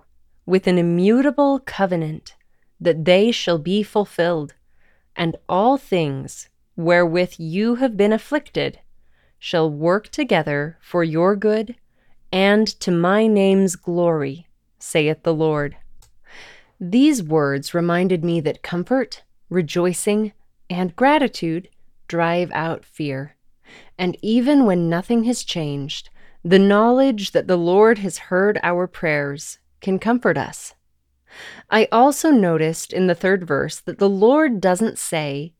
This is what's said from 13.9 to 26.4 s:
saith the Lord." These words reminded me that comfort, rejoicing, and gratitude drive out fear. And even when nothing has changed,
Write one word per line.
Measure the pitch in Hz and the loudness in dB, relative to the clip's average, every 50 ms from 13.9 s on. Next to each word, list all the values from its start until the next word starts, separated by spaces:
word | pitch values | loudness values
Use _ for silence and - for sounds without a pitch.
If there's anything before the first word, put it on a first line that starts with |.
| 170 170 175 170 165 156 139 139 135 170 175 _ _ _ _ _ _ _ | -2 0 0 0 0 0 -2 -6 -8 -10 -16 _ _ _ _ _ _ _
saith | - - - 170 151 151 156 - | -12 -4 -2 0 0 0 -2 -2
the | - 170 165 | -2 -2 0
Lord." | 151 160 160 151 147 147 156 - - - - - - - _ _ _ - - - - - - - - _ _ _ - | 0 0 0 0 -2 -4 -6 -8 -12 -18 -20 -20 -20 -20 _ _ _ -20 -20 -20 -20 -20 -20 -20 -20 _ _ _ -12
These | 196 170 185 247 269 311 302 247 | -6 -2 2 2 4 4 2 0
words | 180 151 156 160 147 139 139 139 139 - - | -2 -2 0 0 0 0 -2 -4 -6 -4 -4
reminded | 175 170 170 170 175 185 196 185 170 151 | -2 0 0 0 0 0 0 0 -2 -2
me | 175 170 170 | -2 -2 -2
that | 147 - - - - | -2 -4 -6 -6 -8
comfort, | - - 170 175 - 247 269 233 - - - - _ _ _ _ - | -8 -6 -6 -4 -2 -2 -2 -2 -4 -8 -16 -20 _ _ _ _ -6
rejoicing, | 175 185 175 143 - 175 175 180 175 - - 214 208 208 214 208 - _ _ _ _ _ _ - | -4 -2 -2 -2 -2 -2 0 0 -2 -2 -2 -2 -2 0 -2 -4 -8 _ _ _ _ _ _ -8
and | 180 175 185 180 - | -6 -4 -4 -6 -2
gratitude | - 247 269 294 311 285 233 - - - 165 160 170 185 - _ _ - - _ - - - | 0 2 2 4 2 2 -2 -4 -6 -6 -6 -6 -6 -8 -12 _ _ -20 -20 _ -20 -14 -8
drive | - 170 170 170 170 175 180 170 | -4 -2 -2 0 0 -2 -2 -4
out | - 147 160 165 160 - - | -4 -4 -4 -6 -6 -8 -12
fear. | _ _ - 156 143 135 131 139 147 _ _ _ _ _ _ _ - - - - - - | _ _ -10 -8 -8 -8 -8 -10 -12 _ _ _ _ _ _ _ -20 -20 -20 -20 -20 -10
And | - 180 180 - - - | -6 -6 -6 -6 -4 -4
even | 202 220 247 240 262 294 277 262 | 0 0 2 2 4 4 4 4
when | 214 185 175 170 165 | 4 2 2 0 0
nothing | 165 170 185 - 233 233 220 | -2 -2 -2 0 0 0 0
has | 240 247 226 - | 0 -2 -4 -6
changed, | - - 180 156 147 143 143 139 147 - - - - - - - - - - | -8 -8 -6 -6 -6 -6 -8 -8 -10 -12 -12 -14 -18 -20 -20 -20 -20 -20 -12